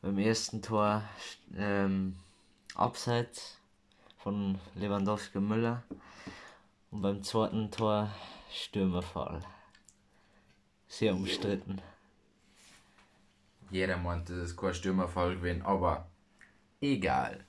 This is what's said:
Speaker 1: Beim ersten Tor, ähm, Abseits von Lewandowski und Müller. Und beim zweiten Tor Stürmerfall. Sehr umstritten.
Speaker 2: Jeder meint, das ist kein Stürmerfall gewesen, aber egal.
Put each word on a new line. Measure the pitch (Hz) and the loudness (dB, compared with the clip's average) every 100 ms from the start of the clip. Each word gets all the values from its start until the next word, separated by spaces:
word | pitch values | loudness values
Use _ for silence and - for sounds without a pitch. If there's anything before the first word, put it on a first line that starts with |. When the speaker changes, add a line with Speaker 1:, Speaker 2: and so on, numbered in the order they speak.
Speaker 1:
Beim | 95 98 | 0 2
ersten | 107 110 - 110 | 4 2 0 -6
Tor, | 98 110 104 107 107 - - - - - | 0 4 4 4 -2 -12 -14 -16 -14 -4
ähm, | 104 101 98 95 95 92 - _ _ _ _ - | 0 2 2 2 0 -4 -14 _ _ _ _ 0
Abseits | 117 - - 120 120 - - - _ _ _ _ - - | 0 2 0 2 0 -6 -14 -18 _ _ _ _ -20 -10
von | - 104 98 95 - 95 | -4 -2 0 -2 -4 -6
Lewandowski | 101 101 98 107 - 98 | -2 2 2 0 -2 -2
und | 101 | 2
Müller. | 110 117 120 - - - - - - - - _ _ _ | 2 2 -2 -8 -16 -16 -18 -16 -16 -18 -20 _ _ _
Und | 101 | -2
beim | 98 101 | 0 0
zweiten | 98 117 - 110 107 | 0 2 2 2 -2
Tor | - 110 104 104 104 - - - | 2 4 4 2 -4 -14 -18 -14
Stürmerfall. | - - 104 95 90 87 85 - 78 - - - - - _ _ _ _ _ _ _ _ _ _ | -12 -4 2 2 2 -2 -4 -4 -6 -10 -16 -20 -20 -20 _ _ _ _ _ _ _ _ _ _
Sehr | - 110 | 0 2
umstritten. | 92 92 - 101 98 - 95 - - _ _ _ _ _ _ - - _ _ _ _ _ _ _ _ - | 2 0 -2 0 -2 -2 -8 -8 -20 _ _ _ _ _ _ -20 -20 _ _ _ _ _ _ _ _ -6
Speaker 2:
Jeder | 92 92 90 | -2 0 0
meint, | 87 85 85 | -2 -2 -4
das | 87 | -6
ist | 85 85 | -6 -2
kein | 98 | -2
Stürmerfall | 85 95 92 90 87 87 | -2 0 2 2 2 0
gewesen, | 90 87 85 | 2 -2 -2
aber | 90 98 90 71 - - _ _ - _ _ _ | 0 2 4 2 -4 -20 _ _ -20 _ _ _
egal. | 143 131 92 65 65 - | 0 2 4 2 0 -6